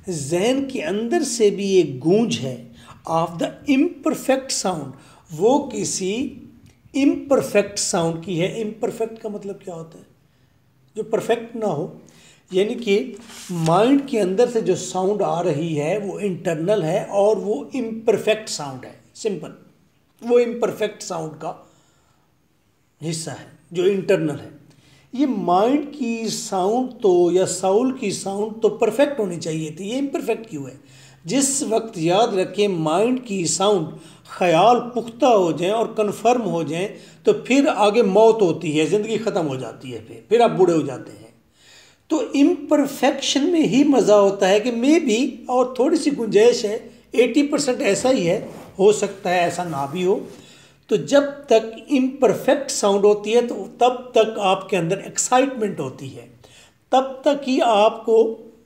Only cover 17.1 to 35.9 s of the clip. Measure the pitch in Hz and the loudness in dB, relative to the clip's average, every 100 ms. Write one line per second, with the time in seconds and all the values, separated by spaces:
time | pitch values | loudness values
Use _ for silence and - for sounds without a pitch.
17.1 | 202 196 208 185 254 - 262 226 220 - | 2 2 2 -2 -6 -6 -6 -6 -4 0
18.1 | 185 - 214 - - 143 131 - - _ | 0 0 -2 -4 -10 -10 -12 -16 -20 _
19.1 | - 220 196 143 - - _ _ _ _ | -8 -6 -6 -10 -18 -20 _ _ _ _
20.1 | _ 233 240 240 233 208 - 208 208 - | _ 0 2 2 -2 -4 -2 -6 -6 -10
21.1 | 170 156 143 156 - - _ _ _ _ | -8 -8 -10 -12 -12 -20 _ _ _ _
22.1 | _ _ _ _ _ _ _ _ _ 151 | _ _ _ _ _ _ _ _ _ -8
23.1 | 160 - 120 - - _ 170 180 196 175 | -8 -10 -14 -18 -20 _ 0 0 0 0
24.1 | 185 160 139 - - _ _ _ _ _ | 0 0 -6 -12 -20 _ _ _ _ _
25.1 | 247 285 220 170 180 226 294 294 - 233 | -2 -2 0 2 4 4 2 -2 -6 -6
26.1 | 226 220 - - 190 185 233 254 - 196 | -4 -4 -6 -4 -2 0 0 -4 0 2
27.1 | 180 175 180 180 - 190 196 254 254 208 | 4 4 2 0 0 2 2 0 -2 -6
28.1 | - 190 196 220 220 208 - 240 - 285 | -6 -6 -6 -6 0 -2 2 -2 2 0
29.1 | 285 202 170 160 160 156 156 196 254 277 | 0 -4 -4 -6 -6 -8 -8 -6 -4 -4
30.1 | 339 - 220 - 147 135 - _ - - | -4 -4 -6 -6 -12 -12 -16 _ -20 -20
31.1 | - 160 247 269 - 226 220 - 180 160 | -20 -4 0 0 -2 -2 -2 -2 -4 0
32.1 | 185 233 190 165 202 208 175 156 170 226 | 2 2 0 -4 -2 -2 0 0 0 0
33.1 | 254 - 196 160 - 196 202 160 - - | -2 -4 -4 -4 0 2 2 -2 -10 -20
34.1 | - - - 180 160 208 240 240 226 226 | -20 -20 -2 2 6 6 4 0 -8 -8
35.1 | - 277 220 175 147 170 220 214 | 0 4 4 2 0 -2 -2 -2